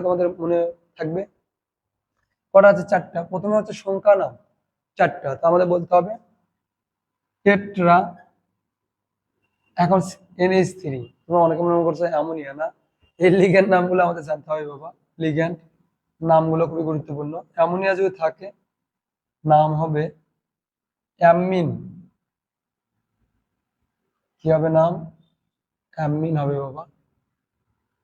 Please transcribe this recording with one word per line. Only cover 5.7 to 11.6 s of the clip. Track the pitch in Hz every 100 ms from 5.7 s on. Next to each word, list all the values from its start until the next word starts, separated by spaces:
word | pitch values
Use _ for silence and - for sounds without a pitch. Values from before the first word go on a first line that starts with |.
বলতে | 175 170 175
হবে | 180 226 _ _ _ _ _ _ _ _ _ _ _ _ 196
টেট্রা, | 202 202 - 175 175 - - _ _ _ _ _ _ _ _ _ _ _ _ _ _ _ -
এখন | 175 190 180 - _ -
এনএইচ | 180 190 180 -
থ্রি, | 151 131 117 _
তোমরা | - 170 165
অনেকে | 160